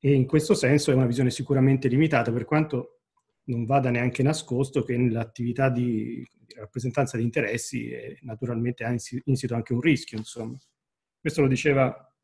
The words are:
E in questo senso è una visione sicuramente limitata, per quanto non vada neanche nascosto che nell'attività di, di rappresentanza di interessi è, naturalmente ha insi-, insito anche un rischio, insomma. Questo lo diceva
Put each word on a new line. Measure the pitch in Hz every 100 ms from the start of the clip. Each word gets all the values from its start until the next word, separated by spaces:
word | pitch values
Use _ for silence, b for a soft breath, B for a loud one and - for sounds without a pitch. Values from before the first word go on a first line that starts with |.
E | 139
in | 139 127
questo | 156 156
senso | 208 127 147 151
è |
una | 131 127
visione | 120 127
sicuramente | - 127 135 131 135 135
limitata, | 127 156 143 120
per | 117
quanto | 127 151 156 127 - _ _ _ _ _
non | - 117
vada | 113 139 127
neanche | 120 123 -
nascosto | 131 156 - 123 135 139
che | 117 120
nell'attività | 123 113 113 - 120 120 135
di, | 120 123 110 110 117 123 _
di | _
rappresentanza | - 104 - 120 113 139 117
di |
interessi | 117 117 110 117 - 127 117
è, | 120 117 -
naturalmente | 127 113 120 117 120 123
ha | 117
insi-, | 123 - 123 -
insito | 131 127
anche | 120 113
un | 120
rischio, | 151 139 - 110
insomma. | 110 - 113 135 _ _ _ _ _ _
Questo | 156 -
lo | 139
diceva | 127 156 135 127 - _ _